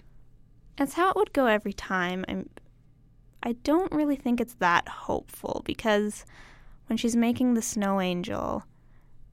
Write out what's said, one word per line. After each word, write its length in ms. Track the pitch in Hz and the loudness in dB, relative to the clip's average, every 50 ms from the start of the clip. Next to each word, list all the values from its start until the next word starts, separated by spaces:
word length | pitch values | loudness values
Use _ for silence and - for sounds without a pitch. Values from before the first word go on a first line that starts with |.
| - - - - - - - - - - - - - - - | -20 -20 -20 -20 -20 -20 -20 -20 -20 -20 -20 -20 -20 -10 -4
it's 160 | - 277 269 | -4 -2 -2
how 160 | - 330 359 381 | 0 2 2 2
it 80 | - | 4
would 160 | 370 415 - | 2 0 2
go 140 | - 277 262 | 2 2 4
every 260 | 233 214 208 - 202 | 4 4 2 0 -4
time. 540 | 202 - - - 196 185 175 180 185 185 185 - | -8 -8 -6 -4 -2 0 0 0 -2 -4 -4 -6
I'm, 220 | 196 190 - - - - - - - _ - - - _ - - - _ - - - - | -6 -6 -8 -10 -14 -20 -20 -20 -20 _ -20 -20 -20 _ -20 -20 -20 _ -20 -20 -14 -8
I 100 | - 233 | -6 -6
don't 380 | 233 - - 285 294 339 381 - | -6 -2 0 2 2 2 2 2
really 260 | - 302 302 294 277 | 0 0 2 2 0
think 220 | 262 - 240 240 240 | 0 0 0 0 0
it's 140 | 233 240 - | 0 -2 -2
that 300 | - 185 170 175 - - | 0 2 4 4 4 2
hopeful, 760 | - - - - - - - - - - - - - - - - | -2 -10 -10 -6 -4 -4 -4 -4 -8 -14 -10 -8 -6 -6 -6 -6
because 600 | - - - - 220 208 208 208 208 - - - - - - - - - - - - - - - - | -6 -6 -2 0 2 2 2 2 0 -4 -8 -14 -20 -20 -20 -20 -20 -20 -20 -20 -20 -20 -14 -8 -6
when 100 | 220 226 | -4 -2
she's 180 | - 233 233 | 0 0 2
making 380 | 233 233 233 240 - 254 247 240 | 2 2 2 2 2 2 2 2
the 80 | 226 | 2
snow 400 | 214 - - 214 202 196 196 196 | 0 -2 -2 -2 0 0 0 0
angel, 640 | 185 180 180 180 175 - - - - - - - - - - - - - - - - - - - - - | 0 0 -2 -4 -4 -6 -6 -4 -4 -4 -4 -6 -8 -12 -20 -20 -20 -20 -20 -20 -20 -20 -20 -20 -20 -20